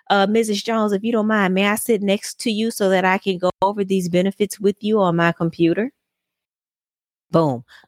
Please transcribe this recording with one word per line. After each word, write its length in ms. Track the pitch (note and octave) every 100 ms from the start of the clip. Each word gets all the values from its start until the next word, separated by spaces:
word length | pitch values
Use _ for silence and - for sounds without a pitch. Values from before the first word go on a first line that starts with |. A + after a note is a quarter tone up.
| -
Uh, 160 | G3+ G3
Missus 360 | A3 A3 G3+
Jones, 300 | - A3+ G#3+
if 120 | G3
you 80 | A3
don't 160 | A#3 G#3+
mind, 260 | A3 F#3+
may 120 | F#3+ G3+
I 100 | G#3+
sit 260 | - A3
next 380 | G3+ G3+ - -
to 100 | B3
you 200 | G#3 A3+
so 200 | - G3
that 140 | F#3
I 140 | F#3 F#3+
can 200 | - F3+
go 120 | F3+ -
over 220 | G3 G#3
these 240 | G3 F#3+ F3+
benefits 500 | F3 F#3+ - G#3 -
with 180 | G3+ G#3
you 200 | G#3 G#3+
on 160 | F#3 E3+
my 160 | E3+
computer? 600 | E3+ E3 - E3+ E3+ A#3+ - _ _ _ _ _ _ _ _ _ _ _ _ _
Boom. 340 | E3 D#3 B2 - -